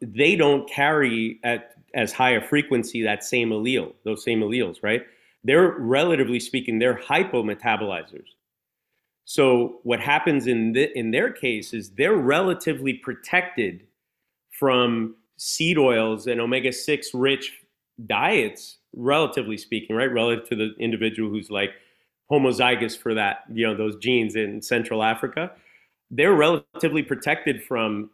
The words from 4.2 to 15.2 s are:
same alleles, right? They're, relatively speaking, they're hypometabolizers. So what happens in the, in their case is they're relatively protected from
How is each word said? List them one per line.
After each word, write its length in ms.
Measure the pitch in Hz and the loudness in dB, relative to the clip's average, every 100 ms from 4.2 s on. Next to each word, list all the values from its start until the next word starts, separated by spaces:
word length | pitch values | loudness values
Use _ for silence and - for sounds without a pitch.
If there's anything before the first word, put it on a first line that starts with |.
same 180 | - 113 | -2 0
alleles, 400 | 107 120 101 85 | 0 0 -2 -4
right? 220 | 104 117 123 _ _ _ | -2 -2 -2 _ _ _
They're, 320 | 110 147 180 - | 0 4 4 2
relatively 640 | 117 135 175 160 117 120 | 0 0 2 2 0 -2
speaking, 400 | 113 131 123 110 | -4 -6 -2 0
they're 200 | 123 117 | 2 0
hypometabolizers. 1300 | - 151 - 127 107 101 120 107 104 90 78 69 - _ _ _ _ _ _ _ _ _ - | 0 0 0 -2 -2 -4 -2 -2 -2 -6 -10 -18 -20 _ _ _ _ _ _ _ _ _ -6
So 560 | - 135 123 120 - | 4 6 6 2 -4
what 160 | 117 117 | -4 -2
happens 480 | - 147 170 143 120 | 2 2 2 2 2
in 260 | 120 113 | 0 2
the, 240 | 113 147 131 | 2 0 0
in 140 | 113 | -2
their 200 | 123 240 | 0 0
case 400 | - 131 110 98 | -2 -4 -4 -6
is 200 | 117 95 | -10 -8
they're 260 | - 156 214 | -2 2 2
relatively 760 | 127 151 185 180 - 143 135 | 2 2 2 -2 -2 -4 -2
protected 920 | 127 - 120 - 180 180 - 104 87 - _ _ _ _ _ _ | -4 -6 -12 -2 0 0 -2 -4 -4 -16 _ _ _ _ _ _
from 640 | - 139 127 123 117 113 113 | -2 2 4 2 0 -4 -8